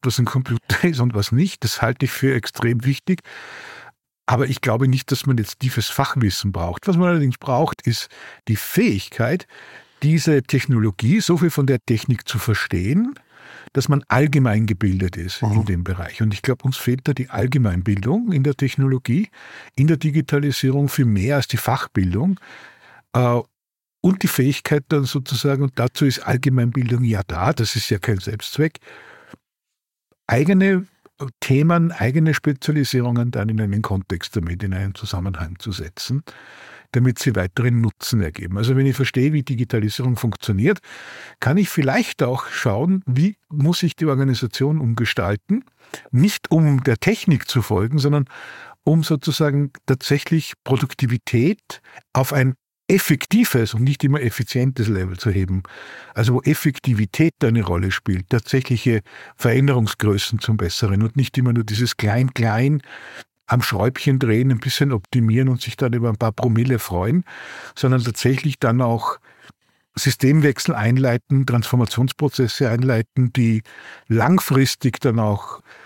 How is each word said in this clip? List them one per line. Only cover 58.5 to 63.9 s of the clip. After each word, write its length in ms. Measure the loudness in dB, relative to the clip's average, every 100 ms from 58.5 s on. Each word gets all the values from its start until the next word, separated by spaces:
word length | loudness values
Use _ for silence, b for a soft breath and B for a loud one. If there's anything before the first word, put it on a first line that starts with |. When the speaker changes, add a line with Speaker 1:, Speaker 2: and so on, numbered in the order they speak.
| -2 0 0 0 0 -2 B B B
Speaker 1:
Veränderungsgrößen 1040 | 0 2 2 2 0 0 0 0 -2 -4
zum 180 | -2 -2
Besseren 460 | -2 -2 0 0
und 120 | 0 0
nicht 220 | -2 0
immer 160 | 0
nur 100 | 0
dieses 340 | -2 -2 -2 -2
Klein-Klein 840 | -2 0 0 0 0 2 2 0 -4 B B B B _ -2
am 160 | 0
Schräubchen 560 | 0 0 0